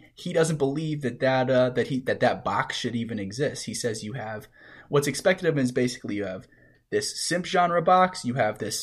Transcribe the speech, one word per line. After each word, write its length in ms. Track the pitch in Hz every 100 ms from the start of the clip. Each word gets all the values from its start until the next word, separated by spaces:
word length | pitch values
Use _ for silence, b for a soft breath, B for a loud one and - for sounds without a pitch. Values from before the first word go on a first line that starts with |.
| b b
he 160 | 175
doesn't 240 | 165 165 151
believe 440 | 139 147 156 147
that 180 | 131 123
that, 300 | 131 131 127
uh, 200 | 127 127
that 180 | 123 113
he, 120 | 131
that 200 | 113 98
that 220 | 120 95
box 320 | 101 104 - -
should 200 | 123 117
even 220 | 110 107
exist. 460 | 98 113 139 - -
He 80 |
says 280 | 104 120 104
you 100 | 107
have, 320 | 123 110 107 - B B B B
what's 200 | 143 143
expected 380 | 123 190 190 170
of 60 | 147
him 40 |
is 80 | 127
basically 420 | 123 123 - - 101
you 80 |
have 220 | 98 95 - b b b b
this 300 | 104 - -
simp 200 | - 170 175
genre 360 | 180 175 175
box, 420 | 165 185 185 -
you 100 | 123
have 240 | 127 107 101
this 220 | 104 -